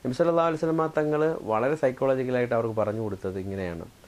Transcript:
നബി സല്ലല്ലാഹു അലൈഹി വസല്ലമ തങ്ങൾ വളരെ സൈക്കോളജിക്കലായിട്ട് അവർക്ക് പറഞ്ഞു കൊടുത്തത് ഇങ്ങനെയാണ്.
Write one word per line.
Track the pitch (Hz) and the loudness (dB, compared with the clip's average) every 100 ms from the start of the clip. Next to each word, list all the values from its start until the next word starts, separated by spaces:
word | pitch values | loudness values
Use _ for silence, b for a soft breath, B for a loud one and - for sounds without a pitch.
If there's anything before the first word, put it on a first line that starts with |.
| 123 | -4
നബി | |
സല്ലല്ലാഹു | 127 170 170 165 | 0 2 4 2
അലൈഹി | 156 | 0
വസല്ലമ | 165 160 160 | 0 0 0
തങ്ങൾ | 156 151 151 156 160 | 0 0 2 0 0
വളരെ | 107 107 127 151 | 0 0 2 2
സൈക്കോളജിക്കലായിട്ട് | 131 127 135 131 127 123 120 120 | 0 2 2 2 0 0 2 0
അവർക്ക് | 117 107 | 0 0
പറഞ്ഞു | 104 110 | 0 -2
കൊടുത്തത് | 110 95 98 95 | -4 -4 -4 -4
ഇങ്ങനെയാണ്. | 95 98 90 85 87 - | -6 -4 -4 -6 -10 -18